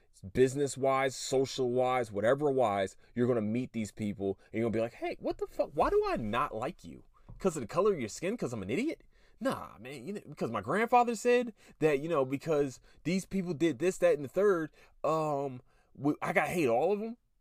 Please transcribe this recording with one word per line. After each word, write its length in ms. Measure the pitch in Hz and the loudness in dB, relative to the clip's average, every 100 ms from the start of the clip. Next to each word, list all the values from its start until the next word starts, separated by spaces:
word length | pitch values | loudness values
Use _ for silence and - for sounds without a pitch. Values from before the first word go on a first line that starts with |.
| _ _ 98 | _ _ -2
business-wise, 840 | 120 131 131 143 131 135 135 135 | 4 4 4 -4 0 0 2 0
social-wise, 960 | 123 - 135 135 - 127 123 127 127 113 | -2 -2 0 0 0 0 2 2 0 -2
whatever-wise, 880 | 101 107 143 147 135 117 101 98 - - | 0 2 2 2 2 2 2 0 -4 -10
you're 140 | - 120 | 0 2
gonna 120 | 120 | 2
meet 320 | 104 117 127 | 0 -2 -4
these 200 | 117 107 | -6 -8
people, 440 | - 107 - 98 95 _ | -4 -6 -2 -4 -4 _
and 80 | 110 | -2
you're 80 | 117 | 0
gonna 80 | 107 | 0
be 60 | |
like, 120 | 113 | -2
"Hey, 220 | - 349 - | -4 -8 -6
what 180 | 247 359 | -6 -6
the 80 | 403 | -6
fuck? 240 | - 262 | -4 -2
Why 160 | 147 220 | 0 2
do 120 | 403 415 | 2 0
I 80 | 349 | -2
not 380 | 110 113 147 | -2 -2 -2
like 300 | 110 131 190 | -4 -6 -8
you? 200 | 85 65 - _ - - | -14 -18 -20 _ -20 -4
'Cause 180 | 196 156 | -2 -2
of 60 | |
the 60 | 113 | -2
color 240 | 160 208 | 0 2
of 80 | 185 | 0
your 80 | 110 | -4
skin? 280 | - 170 233 | -6 -6 -4
'Cause 160 | 151 | -6
I'm 100 | 120 | -6
an 60 | 92 | -4
idiot?" 340 | 135 285 - - _ - _ | -2 -2 -6 -12 _ -20 _
Nah, 380 | 254 - - - | -4 -4 -8 -16
man, 260 | 117 143 | -16 -12
you 100 | 120 | -10
know, 60 | 202 - | -10 -12
because 220 | 147 165 | -6 -4
my 100 | 113 | -4
grandfather 540 | 98 180 226 247 240 | -2 0 4 4 4
said 400 | 233 247 240 240 - - - | 0 2 2 2 -6 -18 0
that, 220 | 156 143 | 2 2
you 80 | 156 | 0
know, 160 | 165 | 0
because 560 | 131 139 160 151 143 - - - | 0 -2 0 2 0 -4 -18 -10
these 200 | - 185 | -4 -2
people 300 | - 196 175 | -2 -4 -4
did 240 | 151 165 120 | 0 0 2
this, 180 | 170 185 | -2 2
that, 160 | 175 147 | 2 2
and 80 | |
the 40 | 135 | 0
third, 420 | - 208 175 156 - - _ | 2 4 4 0 -8 -20 _
um, 580 | - 160 156 143 139 123 - _ _ | 0 0 0 -2 -4 -8 -16 _ _
we, 200 | - 139 147 | -2 0 0
I 120 | 139 | 0
gotta 180 | 180 151 | 0 0
hate 180 | 180 143 | 2 2
all 240 | 113 165 | 2 2
of 80 | 202 | 0
'em? 160 | 220 233 _ _ | -4 -10 _ _